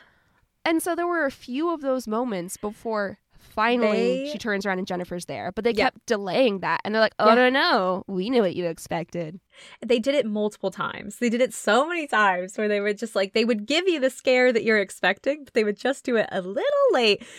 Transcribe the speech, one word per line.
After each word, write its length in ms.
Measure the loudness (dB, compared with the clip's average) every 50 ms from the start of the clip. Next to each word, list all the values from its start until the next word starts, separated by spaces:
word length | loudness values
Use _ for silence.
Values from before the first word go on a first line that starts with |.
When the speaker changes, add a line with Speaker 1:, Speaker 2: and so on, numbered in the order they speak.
| -6 _ _ _ _ _ _ _ _ _ _ _ _
Speaker 1:
And 180 | 0 0 0 0
so 120 | -2 -2
there 120 | -2 -2 -2
were 180 | 0 0 0
a 60 | -2
few 380 | -2 -6 -12 -10 -6 -4 -2 -2
of 100 | -2 -2
those 260 | -2 -2 -2 -2 -2 -4
moments 480 | -2 -2 -2 -2 -4 -6 -6 -8 -10 -10
before 600 | -10 -10 -10 -8 -8 -6 -4 -4 -4 -4 -8 -12 _ _ _ -20
finally 840 | -20 -12 -4 -2 0 2 2 2 2 2 2 2 2 0 0 -2 -4
Speaker 2:
They 40 | -6
Speaker 1:
she 60 | -8 -6
turns 280 | -4 -4 -4 -2 -2
around 120 | -2 -4 -4
and 80 | -4 -4
Jennifer's 380 | -6 -6 -6 -8 -8 -10 -8
there, 260 | -8 -10 -8 -8 -6 -6
but 100 | -2 0
they 80 | 0
Speaker 2:
Yeah. 140 | 2 2 0
Speaker 1:
kept 200 | 0 0 -4 _
delaying 540 | -2 -2 -2 -2 -2 2 2 4 2 2 0
that, 220 | -2 -2 -2 -2 -2
and 100 | -2 2
they're 80 | 2
like, 140 | 2 2 2 4
"Oh, 80 | 4 6
Speaker 2:
Yeah. 60 | 6
Speaker 1:
no, 140 | 6 6 4
no, 540 | 4 2 2 2 2 2 2 0 -2 -2 -4 -6
we 220 | -6 -4 -2 0
knew 120 | 2 2
what 140 | 2 2 0
you 100 | -2 -4
expected." 720 | -4 -6 -8 -8 -8 -6 -6 -6 -6 -8 -8 -8 -8 -12 -16 -20 _ _ -20 -20 -20 -18 -16 0
Speaker 2:
They 120 | 0 0 2
did 140 | 2 2 0
it 100 | 0 0
multiple 440 | 0 -2 -2 -2 -2 -4 -4 -6 -6
times. 480 | -4 -4 -6 -6 -6 -8 -12 -14 -6 -2
They 100 | 0 0
did 120 | 2 2
it 120 | 2 0 0
so 340 | -4 0 2 4 4 4 2
many 180 | -2 -4 -4
times 520 | -2 2 4 4 4 4 2 -4 -8 -6 -4
where 100 | -2 0
they 140 | 0 0
would 160 | 0 -2 -2 -4
just, 160 | -6 -4 -2
like, 180 | -2 -2 -2 -2
they 120 | -2 0
would 200 | 0 0 -2 -2
give 220 | 0 0 2 2 2
you 120 | 0 2
the 100 | 0 -2
scare 400 | -2 -2 0 2 4 4 4 4
that 120 | 4 2 2
you're 140 | 2 2 2
expecting, 680 | 0 -2 -4 -2 0 0 0 0 -2 -4 -4 -4 -8
but 80 | -4 _
they 100 | 0 0
would 140 | 0 -2 -2
just 260 | -4 -4 -4 -4 -4
do 140 | -2 0 0
it 100 | 0 0
a 100 | -4 -6
little 460 | -6 -6 -6 -2 -2 0 2 2 4 4
late. 320 | 4 4 4 2 2 0 -2 -12 -20